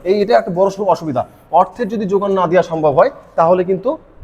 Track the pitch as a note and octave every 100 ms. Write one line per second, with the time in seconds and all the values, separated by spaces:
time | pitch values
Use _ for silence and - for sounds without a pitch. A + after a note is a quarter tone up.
0 | F3+ G#3 G3+ A#3+ - F3 G3 G3 G3 D#3+
1 | D#3+ B2+ - - - D#3+ F#3 - G#3 G#3+
2 | G3 G3 G3+ F#3+ E3+ F3 E3 D#3+ D3+ C3+
3 | B3 - - - E3 F#3 F3+ F#3 A#3+ D#4
4 | _ -